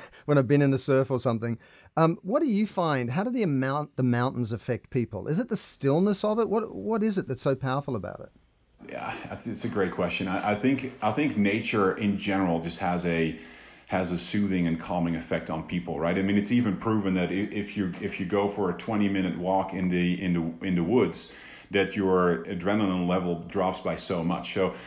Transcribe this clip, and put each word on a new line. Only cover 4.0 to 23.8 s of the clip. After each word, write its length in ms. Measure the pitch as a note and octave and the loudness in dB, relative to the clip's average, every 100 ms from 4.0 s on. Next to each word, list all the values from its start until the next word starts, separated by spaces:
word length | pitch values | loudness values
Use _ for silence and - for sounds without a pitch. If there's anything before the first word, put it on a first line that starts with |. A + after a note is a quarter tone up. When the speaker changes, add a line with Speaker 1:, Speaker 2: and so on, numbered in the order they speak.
Speaker 1:
mountains 480 | B2+ A#2+ B2+ - A2 | 2 4 2 0 -4
affect 380 | A2 - A2 _ | -4 -4 -4 _
people? 380 | C3 A2+ G2+ A2 | -2 -2 -4 -2
Is 100 | E3 | -2
it 120 | B3+ | -2
the 80 | G#3+ | -4
stillness 680 | - - C#3 D3+ G3+ G3 | -6 -2 2 2 2 2
of 160 | G#3+ G#3+ | 0 0
it? 100 | G#3+ | 0
What, 240 | G#3+ - | 0 -4
what 300 | F#3+ G3+ A3 | -8 -4 0
is 160 | A3 G3 | 0 0
it 80 | - | -4
that's 160 | B2+ | -2
so 100 | D3 | 0
powerful 420 | C3+ C3 C3+ C#3+ A2+ | 0 -2 -4 -2 -6
about 240 | - - | -6 -10
it? 100 | - _ _ _ _ _ - | -14 _ _ _ _ _ -14
Speaker 2:
Yeah, 240 | - - - - | -10 -8 -10 -10
that's, 200 | G2+ A#2 | -10 -8
it's 180 | G#2 - | -4 -2
a 40 | |
great 220 | G#2 F2+ | 0 -2
question. 360 | - F2 - F#2 | 0 -2 0 -2
I, 240 | F#2 G#2 | -2 0
I 40 | G#2 | 2
think, 380 | C3 C3 B2+ - | 2 0 -2 -4
I 100 | G#2+ | -2
think 240 | C#3 D3 G#2+ | 0 0 2
nature 640 | G2+ A2 A2+ A2 F#2+ - | 2 2 0 2 2 2
in 180 | G#2 F#2+ | 0 0
general 460 | G2 G2 F#2 E2 | 0 0 2 0
just 160 | E2+ - | -2 -2
has 300 | F2+ F2 F2 | -2 0 0
a, 300 | E2 D#2+ - - - - - - | 0 0 -2 -14 -20 -20 -20 -4
has 240 | F#2+ F2 | -2 0
a 80 | F2 | -2
soothing 480 | - G#2 G2 F#2 E2+ | 0 0 2 2 2
and 120 | E2 | 0
calming 360 | - F2 E2+ E2 | -2 -2 0 -2
effect 340 | - E2+ - | -2 -4 -4
on 140 | D#2+ | -8
people, 360 | - F2 - D2 | -4 -6 -4 -2
right? 160 | E2 F#2 | 0 0
I 60 | |
mean, 160 | F#2+ G#2 | 2 2
it's 140 | G2+ | 4
even 260 | B2 G#2+ F2 | 2 2 0
proven 380 | A2+ A2 F#2+ F#2 | 0 0 2 0
that 140 | F2 | 0
i-, 200 | F#2 G#2 | 0 -2
if 240 | G#2+ G2+ G#2 | -4 -6 -2
you, 160 | F#2 E2+ | -4 -4
if 200 | G2+ - | -8 -6
you 80 | F2+ | 0
go 200 | G2+ G2+ | 2 2
for 220 | G#2 F#2 | 0 -2
a 40 | F2 | -2
twenty-minute 640 | - G#2 G2+ G2 F#2 E2 | -2 0 2 2 0 -2
walk 340 | F2+ F#2+ F#2 | 0 0 0
in 160 | F#2+ F2+ | -2 0
the, 320 | F2+ F2 F2+ | 2 2 0
in 120 | F#2 | 0
the, 340 | E2+ E2 E2 F#2+ | 0 0 -4 0
in 80 | F2 | 0
the 80 | |
woods, 500 | E2+ B2 F2+ - - - - - - | 4 4 4 0 -6 -10 -18 -20 -2
that 240 | G2 F#2 G#2+ | 0 0 2
your 480 | F#2+ F#2 F2+ E2+ F#2+ | 2 4 4 2 -2
adrenaline 640 | F2+ F#2 G#2+ G2 F#2 F2 | -4 0 2 2 2 2
level 340 | F#2 F2+ E2 E2+ | 0 0 -4 -4
drops 320 | G2 F#2 F2 | 0 0 0